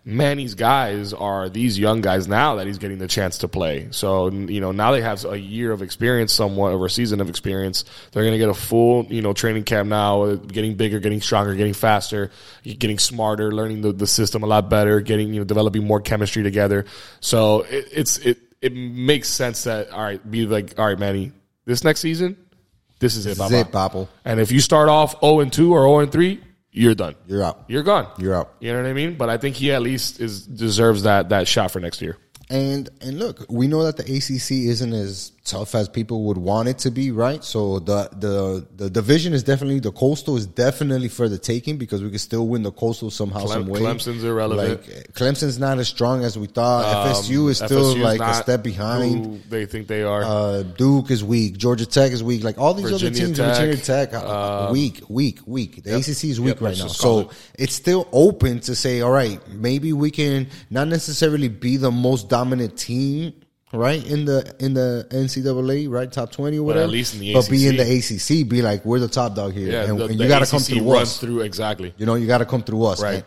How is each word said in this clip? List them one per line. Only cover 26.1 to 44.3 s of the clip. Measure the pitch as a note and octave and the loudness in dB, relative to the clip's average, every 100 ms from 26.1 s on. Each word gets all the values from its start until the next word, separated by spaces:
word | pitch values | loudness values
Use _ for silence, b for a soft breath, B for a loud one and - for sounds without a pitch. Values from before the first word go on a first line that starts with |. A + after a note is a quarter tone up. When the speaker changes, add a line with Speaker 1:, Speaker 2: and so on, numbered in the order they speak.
Speaker 1:
three, | D#3 F3+ G3 - _ _ | 4 2 0 -10 _ _
you're | - A#2 G#2+ | 4 4 4
done. | E2+ C#2+ F2 | 0 -8 -6
Speaker 2:
You're | G2 | -2
out. | F2+ - - | -2 -4 -6
Speaker 1:
You're | B2+ | -2
gone. | D#3 G3+ G#2+ - | 2 2 0 -4
Speaker 2:
You're | F#2 | -2
out. | F#2 - _ | -2 -4 _
Speaker 1:
You | A2+ | -6
know | A#2+ | -4
what | B2+ | -2
I | |
mean? | C3+ D#3+ E3 | -2 -4 -2
But | A#2 | -2
I | A#2 | -2
think | C#3 B2 | -4 -2
he | C#3 | 0
at | C3+ | 2
least | A#2+ C3 - - | 0 -2 -4 -6
is, | A2+ G2+ - | -8 -8 -12
deserves | A2+ A2+ G#2 A#2 G#2 | -4 0 4 4 6
that, | G#2 G2+ F2 | 4 4 4
that | G2+ F2+ | 2 2
shot | - F#2+ | 0 0
for | F#2+ | -4
next | E2+ - | -8 -8
year. | F2+ - _ - - | -10 -10 _ -20 -6
Speaker 2:
And, | C3 C3+ C#3+ - - | -4 -2 -4 -8 -14
and | C3 C#3+ | -10 -6
look, | D#3+ - - | -6 -8 -6
we | A#2 C3 | 0 2
know | D#3 | 2
that | D#3+ D3+ | 0 -2
the | - | -4
A | C3+ | -4
C | - C3 | -4 -4
C | - C3 A#2+ | -2 -2 0
isn't | A#2 B2 | 0 -2
as | A2+ G2 F#2+ - _ | -4 -4 -8 -14 _
tough | - G2+ G#2+ A#2 | -8 -8 -4 -2
as | G2+ | -2
people | - A2 A2+ G#2+ | -4 -4 -2 -2
would | F#2 | -2
want | F2+ G#2+ A#2 | 0 0 0
it | C3 | -2
to | C3 | -4
be, | A#2+ C3+ | -2 -2
right? | A2+ A#2+ D3+ | 0 0 -2
So | - A2+ G2+ F#2+ | -6 -2 -2 -2
the, | E2+ G2+ G2 | -2 -2 -4
the, | G2 G#2 G2 F#2+ F#2+ - F2+ | -6 -2 -2 -2 -4 -8 -10
the | G2 | -4
division | F#2+ G#2+ D#3 F3 | 0 4 2 2
is | D3 | 0
definitely, | A#2+ C3+ C#3 C#3 | 0 0 0 -2
the | A2 | -4
Coastal | - C3 D3 - B2+ | 0 0 0 -2 -4
is | G2+ | -2
definitely | F2 B2 C#3 D3 C3 B2 | 0 0 0 -2 -2 -2
for | - A#2 | -2 -2
the | F#2+ | -2
taking | - A#2 D3 D3+ | -4 -4 -4 -8
because | A#2 G#2 | -4 -4
we | G#2 | -4
could | G2+ | -8
still | - A2+ A2+ | -4 -2 -2
win | A#2+ | -2
the | G2+ | -4
Coastal | - A#2 A#2 A2 | -4 -4 -4 -8
somehow, | - G2+ G2+ G#2 | -6 -6 -4 -4
Speaker 1:
Clem-, | G#2+ | -4
Speaker 2:
some | F#2+ | -4
way. | G2+ | -2
Speaker 1:
Clemson's | A2 A#2 A#2+ A#2 | -2 -4 -6 -6
irrelevant. | A#2 | -4